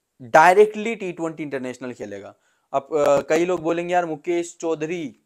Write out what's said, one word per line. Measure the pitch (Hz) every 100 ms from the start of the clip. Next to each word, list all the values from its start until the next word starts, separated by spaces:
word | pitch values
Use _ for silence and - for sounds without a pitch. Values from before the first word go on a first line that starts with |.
| _ -
डायरेक्टली | 123 156 170 190 214 214 202 196
टी | 185
ट्वेंटी | 160 165 156
इंटरनेशनल | 151 135 127 123 127
खेलेगा। | 117 104 101 101 - _ _ _
अब, | 139
अ, | - 156 143 143 139
कई | 160 175
लोग | 175
बोलेंगे, | 160 170 175
"यार | 180 170
मुकेश | 151 175 170 170 -
चौधरी, | 165 156 156 180 139 107